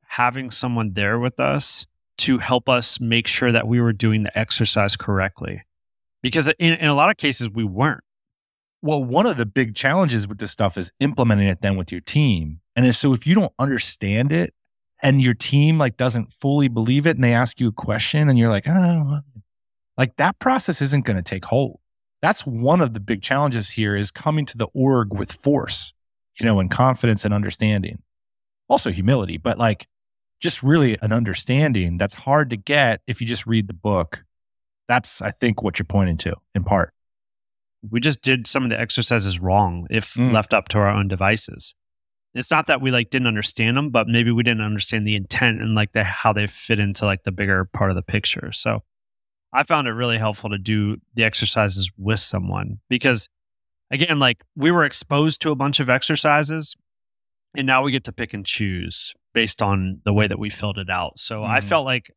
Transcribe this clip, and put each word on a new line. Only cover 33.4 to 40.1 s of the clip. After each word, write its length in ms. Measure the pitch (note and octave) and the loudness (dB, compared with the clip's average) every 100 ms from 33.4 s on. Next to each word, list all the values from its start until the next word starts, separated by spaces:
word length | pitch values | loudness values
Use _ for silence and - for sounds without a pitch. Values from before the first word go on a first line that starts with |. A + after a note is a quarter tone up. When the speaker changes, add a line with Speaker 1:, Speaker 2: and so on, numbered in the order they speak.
| A2+ | 0
Speaker 2:
read 220 | A2+ G2+ | 0 0
the 60 | |
book. 500 | E2+ G#2 F#2+ D#2+ - _ _ _ _ _ _ - | -4 0 0 0 -6 _ _ _ _ _ _ 0
That's, 340 | A#2+ - - | 0 0 -6
I 120 | - | -8
think, 300 | - B2 G#2 | 0 0 0
what 160 | G#2 - | -2 -4
you're 60 | |
pointing 320 | E2+ G2+ F#2 D#2+ | 0 2 2 0
to 180 | - - _ | -4 -8 _
in 100 | G2 | -4
part. 300 | G2 G2 - _ _ _ _ _ _ _ _ _ G#2+ | 0 2 0 _ _ _ _ _ _ _ _ _ -6
Speaker 1:
We 120 | A2+ | -2
just 220 | D3 C3 | 0 0
did 240 | C3+ C3 A2 | 0 0 0
some 180 | C#3 | -2
of 60 | B2 | -2
the 100 | A2 | -2
exercises 580 | A#2 - - A#2 G2 F2 | -4 -4 0 0 0 -2
wrong 480 | F#2 G2+ F#2+ F2 E2+ | 2 2 2 -2 -4
if 240 | A2 - | -4 -2